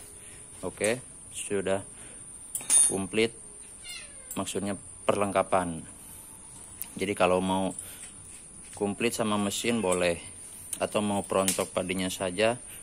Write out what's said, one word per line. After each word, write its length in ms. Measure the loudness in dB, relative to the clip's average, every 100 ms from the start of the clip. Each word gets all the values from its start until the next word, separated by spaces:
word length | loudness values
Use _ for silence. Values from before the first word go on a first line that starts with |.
| -16 -18 -20 -20 -18 -8
Oke, 400 | -8 0 0 0 -4 -18 -16
sudah 480 | -10 -2 0 2 0 -2 -16 -20 -20 -20 -20 -10 -6 4 6 6
komplit, 480 | 4 0 2 2 0 -18 -18 -20 -18 -14 -14 -14 -18 -10 -6
maksudnya 400 | -2 -2 -2 -4 -8 -6
perlengkapan. 800 | 0 2 4 2 4 4 2 -4 -10 -16 -18 -18 -18 -20 -20 -20 -16 -12 -10 -4
Jadi 160 | -2
kalau 300 | 4 6 6
mau 320 | 4 2 0 -4 -12 -14 -16 -18 -18 -20 -20 -20 -12 -2
komplit 400 | -2 2 0 2
sama 240 | 2 2
mesin 400 | 2 0 0 2
boleh, 400 | 4 4 4 2 -4 -18 -18 -16 -8 -2
atau 240 | 0 2
mau 240 | 2 0
perontok 480 | 2 2 4 2 0
padinya 400 | 0 0 0 -2
saja 480 | 0 -2 4 2 2 -6 -16